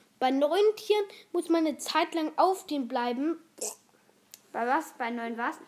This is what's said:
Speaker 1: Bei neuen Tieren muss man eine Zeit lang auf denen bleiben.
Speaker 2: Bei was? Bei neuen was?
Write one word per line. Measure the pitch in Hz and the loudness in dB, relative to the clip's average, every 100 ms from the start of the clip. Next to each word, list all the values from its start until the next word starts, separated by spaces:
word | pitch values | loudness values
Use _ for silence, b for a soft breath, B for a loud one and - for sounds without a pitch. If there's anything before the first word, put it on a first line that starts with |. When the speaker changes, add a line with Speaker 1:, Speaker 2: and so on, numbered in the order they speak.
| b - | b -2
Speaker 1:
Bei | 262 | 0
neuen | 269 285 349 415 427 | 4 4 4 4 2
Tieren | - 415 403 B B | 2 0 0 B B
muss | 349 330 | -4 0
man | 330 320 | 2 2
eine | 254 | -2
Zeit | - 311 339 | -2 0 0
lang | 330 311 - | -2 -2 2
auf | 339 381 - | 2 2 -2
denen | 294 233 | -4 -4
bleiben. | 254 240 247 302 320 _ - - - _ _ _ _ _ - _ | -4 -2 -2 -2 -4 _ -12 -12 -12 _ _ _ _ _ -20 _
Speaker 2:
Bei | - 240 | -4 0
was? | 285 311 - | 0 -2 -8
Bei | 233 | -6
neuen | 240 233 233 | -6 -6 -6
was? | 247 320 | -6 -6